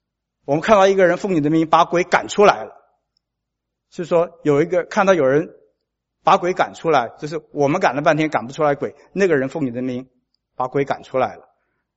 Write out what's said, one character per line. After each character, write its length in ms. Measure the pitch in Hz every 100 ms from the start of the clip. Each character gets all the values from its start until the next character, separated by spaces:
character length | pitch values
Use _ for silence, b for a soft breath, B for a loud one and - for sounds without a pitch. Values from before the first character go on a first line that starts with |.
| _ _ _ _
“我 100 | -
们 80 | 147
看 140 | 160 208
到 120 | 196
一 80 | 196
个 100 | 180
人 120 | 175
奉 180 | 208 175
你 40 |
的 120 | 147
名 180 | 160 160
把 160 | 160 170
鬼 180 | 175
赶 240 | - - 110
出 180 | - 202
来 180 | 107
了。” 100 | 107 - _ _ _ _ _ _ _ _ _ _ _
是 140 | - 160
说 340 | 175 175 -
有 200 | 147 143
一 20 | 170
个， 180 | 180 -
看 200 | - 196
到 80 |
有 100 | 185 131
人 260 | 143 175 - _ _ _ _ _ _
把 160 | - 190
鬼 140 | 175
赶 200 | 185 117
出 160 | 98 165
来， 200 | 143 117 -
就 80 | 151
是 120 | 160 -
我 160 | 143 143
们 120 | 175
赶 160 | 185 127
了 60 |
半 160 | 160 151
天 100 | 156
赶 200 | - 113
不 60 |
出 100 | 135
来 100 | 151
鬼， 220 | 143 117 - b
那 140 | 180 196
个 100 | 147
人 120 | 131
奉 180 | 165 135
你 20 |
的 140 | 117
名 260 | 127 123 131 _ _ _ _ -
把 120 | 127
鬼 160 | 139
赶 200 | 139 -
出 160 | - 131
来 160 | 113 92
了。 120 | _ _ _ _ _